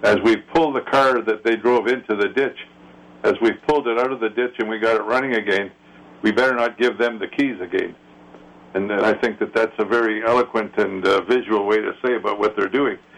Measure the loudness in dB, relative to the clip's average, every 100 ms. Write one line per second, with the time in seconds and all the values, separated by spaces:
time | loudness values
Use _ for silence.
0 | 2 2 4 2 0 0 0 -2 0 2
1 | 4 2 0 -2 0 0 2 2 2 -2
2 | -2 0 0 0 -2 -4 -18 -20 -20 -20
3 | -20 -4 0 2 2 0 0 0 2 0
4 | 0 -2 -4 -2 -4 -2 -6 -2 2 2
5 | 0 -2 0 -2 0 -2 -2 -10 -20 -20
6 | -20 -4 -2 2 2 2 -2 0 0 2
7 | -2 -2 -8 -2 -4 -4 -6 -4 -4 -8
8 | -20 -20 -20 -20 -20 -20 -10 -6 -4 0
9 | 0 0 -2 -4 -4 0 -2 -2 -2 0
10 | 0 0 0 0 0 -2 -4 -2 -2 0
11 | 0 2 2 0 2 0 2 0 0 -4
12 | -2 -2 -2 -2 -2 -2 -2 0 -2 -4
13 | _